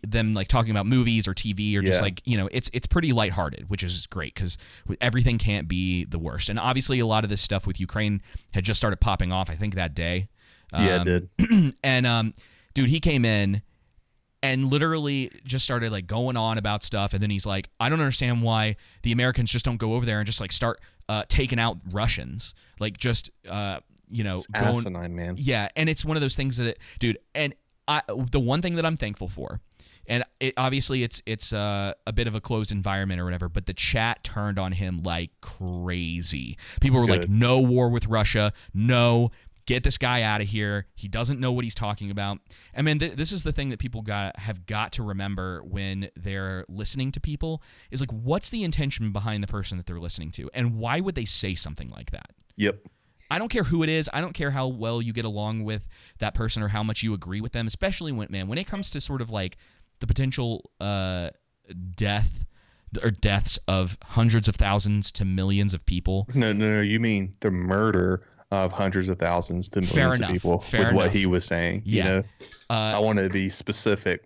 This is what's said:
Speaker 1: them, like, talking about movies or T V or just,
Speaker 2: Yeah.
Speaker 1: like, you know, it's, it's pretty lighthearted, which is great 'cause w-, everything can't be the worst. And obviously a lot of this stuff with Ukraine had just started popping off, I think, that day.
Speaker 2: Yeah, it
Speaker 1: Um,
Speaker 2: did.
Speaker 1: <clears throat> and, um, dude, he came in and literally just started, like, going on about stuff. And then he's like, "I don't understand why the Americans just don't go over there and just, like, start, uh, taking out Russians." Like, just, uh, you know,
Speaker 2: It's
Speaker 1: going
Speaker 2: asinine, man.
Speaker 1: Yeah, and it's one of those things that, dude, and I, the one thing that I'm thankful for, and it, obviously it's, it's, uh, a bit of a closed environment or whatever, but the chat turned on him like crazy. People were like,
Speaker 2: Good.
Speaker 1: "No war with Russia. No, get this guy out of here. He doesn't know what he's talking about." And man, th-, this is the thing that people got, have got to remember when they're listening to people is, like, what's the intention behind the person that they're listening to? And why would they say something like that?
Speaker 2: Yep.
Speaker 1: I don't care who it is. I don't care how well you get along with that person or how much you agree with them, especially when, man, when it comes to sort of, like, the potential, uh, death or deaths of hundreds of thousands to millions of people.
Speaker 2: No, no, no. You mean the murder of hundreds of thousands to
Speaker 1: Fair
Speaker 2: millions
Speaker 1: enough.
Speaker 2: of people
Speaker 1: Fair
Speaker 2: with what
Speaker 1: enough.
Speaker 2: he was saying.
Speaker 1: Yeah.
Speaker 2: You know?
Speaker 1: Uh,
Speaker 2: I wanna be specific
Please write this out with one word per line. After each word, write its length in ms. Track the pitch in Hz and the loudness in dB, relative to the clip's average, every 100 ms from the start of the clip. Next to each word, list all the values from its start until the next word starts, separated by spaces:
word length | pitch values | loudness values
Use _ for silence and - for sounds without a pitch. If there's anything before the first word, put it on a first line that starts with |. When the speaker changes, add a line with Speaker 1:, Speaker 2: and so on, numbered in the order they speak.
| 110 | -2
Speaker 1:
them, 260 | 113 110 | 0 2
like, 160 | 104 98 | 0 2
talking 220 | 120 113 | 2 4
about 160 | 107 98 | 2 4
movies 400 | 127 117 113 95 | 4 4 2 0
or 60 | |
T 180 | 92 107 | -2 -4
V 240 | 98 107 101 | -2 0 2
or 60 | |
just, 160 | 95 92 | 4 4
Speaker 2:
Yeah. 40 | |
Speaker 1:
like, 200 | 95 90 | 2 -4
you 120 | - 110 | -2 0
know, 120 | 95 | 0
it's, 180 | 127 - | -2 -2
it's 140 | 123 - | -4 0
pretty 260 | 175 160 | 2 4
lighthearted, 560 | 117 104 95 76 - 90 | 2 2 0 -4 -6 -6
which 140 | 101 | -4
is 240 | 90 87 - | -4 -6 -8
great 280 | 90 71 | -8 -8
'cause 240 | - 90 - - - | -6 -6 -6 -12 -16
w-, 140 | - - | -8 -2
everything 380 | 120 123 123 117 | 0 4 2 4
can't 300 | 107 104 80 | 2 0 -2
be 360 | 90 92 90 | -2 0 0
the 140 | - 85 | -2 -4
worst. 300 | 82 - - | -6 -4 -4
And 100 | 104 | -2
obviously 400 | 127 127 131 127 | 0 0 0 2
a 60 | 113 | 2
lot 180 | 110 | 2
of 60 | 104 | 0
this 100 | 101 | -2
stuff 260 | - 98 98 | 0 -2 -2
with 140 | 92 | -4
Ukraine 420 | 92 107 107 101 - - - | -4 -2 0 0 -4 -16 -4
had 120 | - | -2
just 140 | 95 104 | 0 2
started 200 | 110 92 | 0 2
popping 320 | 101 92 90 | 2 2 0
off, 180 | 92 87 | 0 -2
I 40 | 80 | -4
think, 180 | 107 | -4
that 200 | 92 85 | -2 -4
day. 340 | 73 82 90 101 _ _ - - | -2 -2 -2 -4 _ _ -20 -6
Speaker 2:
Yeah, 240 | 85 95 90 | 2 4 4
it 20 | |
Speaker 1:
Um, 60 | |
Speaker 2:
did. 720 | 90 87 90 - 226 220 147 - | 4 2 0 0 6 6 6 2
Speaker 1:
<clears throat> 40 | |
and, 220 | 135 127 123 | 0 2 4
um, 280 | 117 110 - - _ _ | 2 0 -4 -20 _ _
dude, 140 | - 127 | 2 4
he 100 | 160 | 4
came 240 | 160 139 | 4 4
in 380 | 117 104 98 101 - _ _ _ _ _ _ - | 4 4 2 0 -4 _ _ _ _ _ _ -4
and 220 | 135 131 135 | 0 2 4
literally 600 | 143 160 160 147 139 131 - | 4 2 2 0 -2 -4 -8
just 200 | 131 131 | -4 -2
started, 260 | - 120 113 | 0 0 0
like, 140 | 101 87 | -4 -4
going 300 | 110 127 120 | -2 0 0
on 220 | 110 110 | 0 0
about 240 | 104 104 | 0 -2
stuff. 320 | - 104 101 | -2 -2 0
And 80 | 98 | 0
then 80 | 107 | 0
he's 160 | 98 104 | 0 -2
like, 240 | 95 - - | -4 -6 -2
"I 80 | 120 | 0
don't 120 | 160 | 2
understand 420 | 139 123 123 120 | 2 0 0 2
why 340 | 113 110 107 104 - - | 2 2 2 -2 -10 -6
the 100 | 117 | 0
Americans 380 | 117 123 127 113 | 2 2 2 0
just 140 | 120 | 0
don't 140 | 123 113 | 0 0
go 160 | 110 | 0
over 100 | 117 | 0
there 140 | 120 107 | 0 0
and 80 | 104 | 0
just, 140 | - | -2
like, 120 | 98 | -2
start, 280 | - 117 - - _ - | -2 -2 -2 -12 _ -4
uh, 160 | 107 - | -4 2
taking 300 | - 131 117 | 2 2 2
out 200 | 113 87 92 | 0 -2 -6
Russians." 640 | 101 113 - 64 98 - - _ - | 0 0 0 -6 -8 -10 -12 _ -6
Like, 200 | 107 95 | -6 -2
just, 320 | 123 110 - _ 92 | 0 0 -2 _ -10
uh, 320 | 101 101 85 _ _ - | -6 -4 -6 _ _ -10
you 120 | 117 | -4
know, 120 | 104 | -4
Speaker 2:
It's 120 | 92 - | -4 -4
Speaker 1:
going 180 | 110 - | 0 2
Speaker 2:
asinine, 500 | 120 107 87 87 87 | 2 -2 -6 -6 -6
man. 200 | 87 92 | -6 -4
Speaker 1:
Yeah, 300 | 135 113 101 - | 0 0 -2 -2
and 120 | 160 | 0
it's 160 | 151 | 0
one 120 | 156 156 | -2 0
of 40 | |
those 160 | 139 - | 0 0
things 220 | 135 123 | -2 0
that, 180 | 117 - - - | -2 -4 -12 -2
dude, 200 | 120 - _ | 0 0 _
and 200 | 147 143 - _ _ - | -4 -4 -6 _ _ -2
I, 140 | - - 110 123 | -2 -2 -4 0
the 80 | 143 | 2
one 220 | 120 156 | 2 0
thing 160 | 180 170 | 0 0
that 80 | |
I'm 140 | 160 160 | 0 -2
thankful 300 | 104 101 92 | -4 -6 -10
for, 320 | - 64 117 _ _ - - - | -8 -8 -10 _ _ -20 -18 -4
and 180 | 120 - - | -2 -2 -4
it, 120 | 131 127 | -4 0
obviously 440 | 131 135 - 131 | 0 2 0 0
it's, 180 | 117 - | -2 -4
it's, 300 | - 110 - | -6 -4 -2
uh, 400 | 107 104 101 98 - - | -2 -2 -2 -4 -6 -4
a 60 | |
bit 140 | 110 113 | -2 0
of 60 | |
a 60 | 107 | -4
closed 300 | - 113 107 | -2 -2 -2
environment 500 | 101 95 98 98 87 | -2 -2 -2 -2 -2
or 40 | |
whatever, 240 | 90 90 87 | -4 -4 -4
but 160 | 95 | -4
the 80 | 90 | -6
chat 500 | 90 - 113 113 - | -4 0 2 0 -2
turned 360 | - 104 104 98 | -6 -4 -2 -2
on 140 | 92 | -2
him 300 | 92 92 87 | -2 -2 -2
like 280 | 87 85 87 _ | -2 -4 -6 _
crazy. 1160 | - - 90 87 90 90 85 85 85 71 62 - - - | -18 -8 -6 -4 -2 -2 -2 -4 -4 -6 -8 -12 -8 2
People 180 | 139 127 | 6 6
were 60 | 117 | 6
like, 160 | 90 | 4
Speaker 2:
Good. 80 | 92 | 4
Speaker 1:
"No 300 | 107 120 131 | 4 6 6
war 280 | 123 123 120 | 6 6 4
with 180 | 117 104 | 2 2
Russia. 460 | 110 104 110 104 - - | 2 4 4 2 0 -6
No, 560 | 95 117 123 120 117 120 - - - - | 0 4 6 8 6 4 0 -20 -14 -2
get 160 | 127 | 2
this 140 | - - | 2 2
guy 240 | 123 123 | 2 2
out 220 | 110 107 | 2 0
of 60 | 98 | 0
here. 380 | 107 104 101 98 | 0 0 -2 -4
He 140 | - 101 | -10 -6
doesn't 320 | 110 120 135 | -4 -2 0
know 100 | 127 | 0
what 140 | 123 | 0
he's 100 | 117 | -2
talking 360 | - 104 104 101 | -4 -4 -4 -6
about." 280 | 101 101 101 _ - - | -4 -4 -6 _ -20 -14
And 100 | - | -2
man, 140 | 151 151 | 0 2
th-, 180 | 165 135 | 0 -2
this 160 | 160 | -2
is 100 | 190 | -2
the 100 | 151 | -2
thing 180 | 143 139 | -2 -4
that 80 | 110 | -4
people 240 | 127 117 | -6 -6
got, 360 | 107 101 98 - | -6 -4 -4 -6
have 280 | 104 92 87 | -10 -10 -6
got 260 | 107 110 | -4 -4
to 100 | - | -4
remember 600 | 107 95 98 95 92 87 | -4 -4 -4 -4 -6 -8
when 460 | - 98 98 95 98 | -8 -6 -4 -6 -8
they're 520 | - 95 98 95 92 - | -8 -8 -6 -6 -6 -8
listening 420 | 95 107 135 131 | -8 -6 -4 -4
to 80 | - | -4
people 420 | - 147 160 156 - - - | -6 -4 -4 -6 -10 -20 -10
is, 100 | 127 | -6
like, 120 | 131 | -4
what's 380 | 110 123 180 - | -4 -2 -2 -2
the 120 | 226 | -4
intention 480 | 180 156 139 - 110 | -2 0 0 -2 -2
behind 300 | 101 107 104 | -2 -2 -4
the 40 | 98 | -4
person 320 | 101 95 90 | -4 -4 -6
that 80 | 85 | -8
they're 120 | 85 | -8
listening 320 | 85 - 78 | -8 -8 -8
to? 180 | - 67 | -10 -10
And 240 | - 120 110 | -2 -2 0
why 220 | 117 156 | -2 -2
would 140 | 190 | -2
they 100 | 156 | -4
say 300 | 113 - 98 | -2 -2 -2
something 340 | 90 73 - 62 | -4 -6 -10 -12
like 220 | - - | -12 -10
that? 200 | - - _ _ - | -10 -12 _ _ -2
Speaker 2:
Yep. 300 | 101 101 - _ _ _ - | 0 0 -10 _ _ _ -6
Speaker 1:
I 80 | 170 | -4
don't 100 | 226 | 0
care 160 | 247 | 0
who 180 | 139 165 | 2 2
it 60 | 156 | 2
is. 200 | 160 151 | 2 0
I 80 | 147 | -4
don't 140 | 175 | -6
care 160 | - 143 | -4 -4
how 160 | 135 131 | -2 -4
well 320 | 123 113 120 | -4 -4 -2
you 140 | 117 | -2
get 100 | 110 | -4
along 400 | 113 104 107 110 | -4 -4 -4 -4
with 240 | 107 107 - - - - | -4 -6 -8 -18 -20 -6
that 160 | 107 | -4
person 280 | - 113 113 | -2 -2 -2
or 60 | 104 | -2
how 140 | 107 | -2
much 200 | 107 107 | -2 -2
you 120 | 113 | -2
agree 260 | 98 87 101 | -4 -6 -6
with 120 | 113 | -6
them, 140 | 117 110 | -6 -6
especially 460 | - 190 185 165 | -2 -2 -2 -6
when, 160 | 117 104 | -6 -6
man, 180 | 98 95 | -6 -6
when 100 | 131 | -6
it 80 | 196 | -6
comes 240 | 196 196 | -6 -6
to 100 | 147 | -6
sort 220 | - 135 | -6 -6
of, 80 | 113 | -4
like, 260 | 107 92 - _ _ _ - | -4 -6 -8 _ _ _ -10
the 60 | 117 | -2
potential, 640 | - 135 131 120 113 - - | 0 0 0 -2 -4 -10 -8
uh, 520 | 101 101 92 90 85 - _ _ - 90 90 90 | -4 -2 -2 -4 -6 -10 _ _ -16 -12 -10 -2
death 480 | 101 104 107 - - _ _ _ - - | 0 2 2 0 -8 _ _ _ -12 -2
or 80 | 113 | -2
deaths 480 | 98 104 98 - - - | 2 2 4 2 0 0
of 300 | 95 90 - | 0 0 -4
hundreds 420 | - 117 117 113 107 | -2 4 6 6 4
of 100 | - | 4
thousands 540 | 101 101 101 104 98 | 4 4 4 2 0
to 120 | - | -2
millions 480 | 95 92 95 98 101 | 0 2 2 2 2
of 100 | 92 - | 0 0
people. 420 | 87 92 95 104 | 0 0 0 0
Speaker 2:
No, 180 | 131 110 | 2 4
no, 240 | 104 107 107 | 4 4 4
no. 40 | |
You 180 | 104 110 | 4 2
mean 340 | 113 104 95 - | 2 2 0 -2
the 100 | 107 | 0
murder 720 | 90 90 98 110 95 90 92 - - - | 0 2 4 4 4 4 0 -4 -20 -4
of 180 | 98 92 | 0 0
hundreds 380 | 95 98 95 92 | 0 0 0 0
of 100 | 90 | 0
thousands 500 | 85 87 90 87 104 | 2 0 0 -4 -2
to 120 | 98 | -2
Speaker 1:
Fair 220 | 90 147 131 | 0 2 4
Speaker 2:
millions 80 | 123 | 2
Speaker 1:
enough. 120 | 101 | 0
Speaker 2:
of 40 | |
people 260 | 92 - 87 | 0 0 0
Speaker 1:
Fair 240 | - 110 | 0 2
Speaker 2:
with 80 | 98 | 4
what 100 | 95 | 4
Speaker 1:
enough. 100 | 87 | 4
Speaker 2:
he 120 | 101 95 | 2 2
was 180 | 90 | 2
saying. 380 | - 85 85 98 | 2 0 0 -2
Speaker 1:
Yeah. 120 | 107 110 | 0 0
Speaker 2:
You 120 | 92 | 2
know? 120 | 95 98 - - - - | 0 -2 -12 -18 -16 -4
Speaker 1:
Uh, 20 | |
Speaker 2:
I 260 | 117 107 104 | -2 0 2
wanna 300 | 107 104 95 | 2 2 2
be 180 | 95 95 | 0 0
specific 720 | - - 104 113 101 95 87 | -2 -2 0 2 2 0 -2